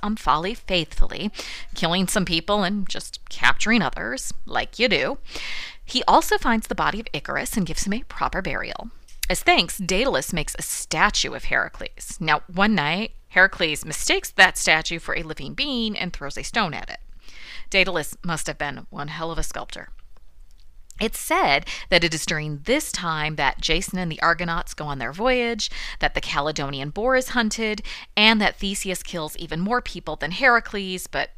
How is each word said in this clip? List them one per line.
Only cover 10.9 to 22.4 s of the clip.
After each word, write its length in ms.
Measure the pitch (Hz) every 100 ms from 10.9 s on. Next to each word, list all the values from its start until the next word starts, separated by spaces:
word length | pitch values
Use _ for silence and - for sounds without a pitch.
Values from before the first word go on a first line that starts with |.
| 156 196 - -
of 120 | 120
Heracles. 760 | - - - - - - - -
Now, 220 | 160 151 -
one 280 | 175 208
night, 380 | 202 147 175 220 - -
Heracles 560 | - 190 - 165 147
mistakes 460 | - 147 - 370 -
that 260 | - 185 -
statue 440 | - 156 156 170
for 160 | - -
a 60 |
living 320 | 160 156 -
being 440 | 147 294 247 226 202
and 140 | 180
throws 260 | - 139 -
a 60 |
stone 300 | 123 240 190
at 160 | 131 90
it. 100 | - - - - - - - -
Daedalus 480 | 196 185 175 143 -
must 240 | 175 160 -
have 120 | 147
been 280 | 147 135 -
one 180 | 151 147
hell 240 | 156 165
of 60 | 156
a 40 |
sculptor. 460 | 151 131 - - - - - - - - - - - - - -
It's 180 | 220 -
said 480 | - 330 302 143 - - -
that 160 | 175
it 100 | 170
is 120 | 156 -
during 340 | 160